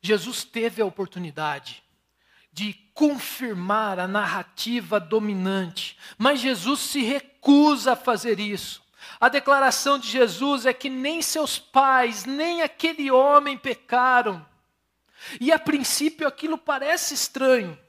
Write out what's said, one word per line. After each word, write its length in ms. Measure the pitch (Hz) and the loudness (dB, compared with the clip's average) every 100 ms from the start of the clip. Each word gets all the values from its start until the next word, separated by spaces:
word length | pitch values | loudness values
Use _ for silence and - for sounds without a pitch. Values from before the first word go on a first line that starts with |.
Jesus 420 | 170 214 180 247 | 0 -2 -2 -10
teve 380 | - 233 233 226 | -8 -6 -6 -2
a 40 | 208 | -4
oportunidade 960 | - 190 - 175 143 156 139 - - _ _ _ _ _ _ _ | -4 -10 -8 -12 -6 -6 -6 -12 -20 _ _ _ _ _ _ _
de 220 | 151 208 196 _ | -10 -10 -10 _
confirmar 1040 | - 302 277 - - 247 196 180 208 220 185 | 0 2 2 -8 -8 -8 -6 -2 0 0 -4
a 80 | 180 | -2
narrativa 880 | 202 202 208 175 - - 247 175 208 | -2 -2 -4 -8 -10 -4 -4 0 -2
dominante, 1000 | 165 220 208 196 185 196 180 170 - - - - | 0 -2 -2 -2 -2 -2 -4 -8 -12 -14 -20 0
mas 220 | 214 285 | 0 2
Jesus 400 | 247 240 180 285 | 0 -2 -2 -4
se 220 | - 285 | -4 -2
recusa 920 | 226 277 - _ - 285 302 277 220 | -2 -2 -6 _ 6 8 8 4 2
a 40 | 240 | 0
fazer 420 | - 220 233 202 | 0 -2 -2 -4
isso. 420 | 208 202 - - _ _ - - | -4 -6 -10 -16 _ _ -20 2
A 80 | 247 | 2
declaração 720 | 277 277 277 269 - 277 285 | 4 2 4 4 2 0 0
de 80 | 233 | 0
Jesus 580 | 254 240 175 277 277 240 | 2 2 2 -2 0 0
é 60 | |
que 180 | 254 285 | -2 -6
nem 320 | 262 269 330 | -6 -6 -4
seus 380 | - 320 294 - | -4 -2 -4 -6
pais, 640 | - 269 269 262 240 214 | 0 2 4 4 2 -2
nem 380 | 196 277 330 339 | -8 -4 -4 -2
aquele 500 | 302 - 320 320 277 | -4 -2 -4 -2 2
homem 460 | 254 277 285 285 269 | 4 6 6 4 -8
pecaram. 880 | 269 233 _ 247 254 247 233 175 156 _ _ _ _ _ _ _ - 247 | -6 -8 _ 0 4 4 2 -4 -12 _ _ _ _ _ _ _ -18 -4
E 100 | 247 | 0
a 80 | 320 | 0
princípio 640 | - 294 262 - 302 311 302 | 2 -2 0 -2 -2 -2 -4
aquilo 320 | - 311 320 | -4 -6 -6
parece 560 | - 277 277 339 - | -4 -4 0 -2 -2
estranho. 640 | 294 - 269 262 254 185 156 | -4 -6 0 4 4 2 -12